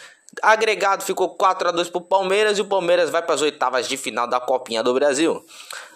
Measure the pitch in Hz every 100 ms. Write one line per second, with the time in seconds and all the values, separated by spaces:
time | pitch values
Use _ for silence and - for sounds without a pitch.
0 | - - _ - 202 214 214 202 202 190
1 | - 185 180 - 196 185 175 170 175 170
2 | - 190 185 196 214 202 208 196 175 175
3 | 160 165 170 147 151 143 131 127 113 135
4 | 135 113 120 123 123 127 - 113 123 127
5 | 147 139 160 107 - - - - -